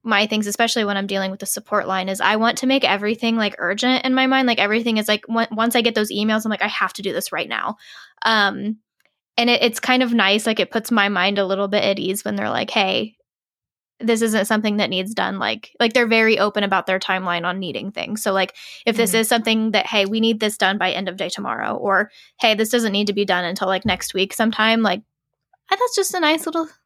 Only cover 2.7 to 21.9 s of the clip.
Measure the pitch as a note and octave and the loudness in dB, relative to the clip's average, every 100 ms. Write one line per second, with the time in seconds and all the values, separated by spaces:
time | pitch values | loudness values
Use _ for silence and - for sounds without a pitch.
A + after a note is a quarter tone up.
2.7 | C4+ B3 G3 G#3 A3+ A3+ A3+ G#3 - F3 | 2 2 0 -2 -2 0 0 -2 -2 -4
3.7 | G#3 B3 B3+ C4 C4 C4 C4 B3+ A3+ G3+ | 0 0 2 2 2 2 2 2 2 2
4.7 | A3 A#3 A3 G#3+ G#3+ - A3+ A3+ A3 A#3 | 2 0 0 0 -2 0 -2 -2 0 0
5.7 | A#3+ A#3 A3 G#3+ G3+ G#3+ A3 A3 G#3 G#3 | 2 2 0 -2 -2 0 0 -2 -2 -4
6.7 | - F#3+ - A3+ C3+ - D#3 - A2+ - | -2 -4 -4 -4 -4 -4 -6 -4 -4 -6
7.7 | G#3+ - - - _ A3+ A3 G3+ - G#3 | -8 -18 -20 -20 _ 0 2 2 0 -6
8.7 | A3 _ _ _ _ _ - A#3+ A#3+ A#3+ | -8 _ _ _ _ _ 0 2 4 2
9.7 | A3+ - B3+ B3+ A#3 F#3+ G#3 A3+ G#3+ F#3 | 0 0 2 4 4 4 4 2 0 0
10.7 | A3+ A3 A3+ G3+ G3 F#3 G3+ F#3+ F#3+ G3 | -2 0 2 2 2 0 0 0 0 0
11.7 | G#3 - G3+ F#3+ G3+ G#3 G3+ G#3+ - G#3+ | 0 0 0 -2 -4 -4 -4 -2 -2 -2
12.7 | A3+ F#3+ G3+ G#3+ _ _ _ _ _ _ | 0 0 0 -4 _ _ _ _ _ _
13.7 | _ _ _ A3+ A3+ A3+ G#3+ G3+ A3 G#3+ | _ _ _ 0 2 2 2 2 2 2
14.7 | G#3 G3+ F#3 F#3+ A3+ G3 G3 A2 A3 - | 0 0 -2 -4 -2 -2 -2 -4 -4 -10
15.7 | _ A#3 B3 A#3 A3+ A3 A3 G#3 G#3 G3+ | _ 2 2 4 4 4 4 2 0 0
16.7 | F#3+ F3+ F#3+ - F#3 F#3 F3 E3+ F#3+ F3+ | 0 0 -2 0 -2 0 -2 -4 -4 -6
17.7 | A2 F#3+ - - G#3+ G#3+ F#3+ F#3 - - | -6 -8 -8 -6 -4 -2 0 -2 -6 -20
18.7 | - - G#3+ A3 A3+ A3 A#3 A3+ A3 A3 | -4 -2 0 2 2 2 0 2 0 2
19.7 | G#3 - G#3+ G3 A3 A3+ A3 G#3+ - F#3+ | 0 0 0 0 2 2 2 -2 0 0
20.7 | G3+ F#3+ F3 F#3+ F#3+ F3 - G3+ A2+ A2 | 2 -2 -2 -6 -6 -6 -6 -6 -4 -4
21.7 | - - | -4 2